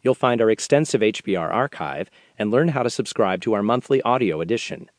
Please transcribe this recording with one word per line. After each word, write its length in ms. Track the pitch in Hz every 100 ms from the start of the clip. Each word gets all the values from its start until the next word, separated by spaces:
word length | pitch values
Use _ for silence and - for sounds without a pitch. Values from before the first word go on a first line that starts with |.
You'll 140 | 131
find 260 | 127 131 120
our 100 | 113
extensive 520 | 110 - 143 156 127
H 200 | 107 104
B 120 | - 92
R 160 | 82
archive 560 | 110 127 - 73 69 95 _ _ _
and 120 | 107
learn 180 | 117 165
how 140 | 139
to 60 | 120
subscribe 540 | - - - 101 92
to 100 | 117
our 100 | 107
monthly 380 | 104 123 - 135
audio 400 | 117 127 113 78
edition. 500 | 85 117 - 85 -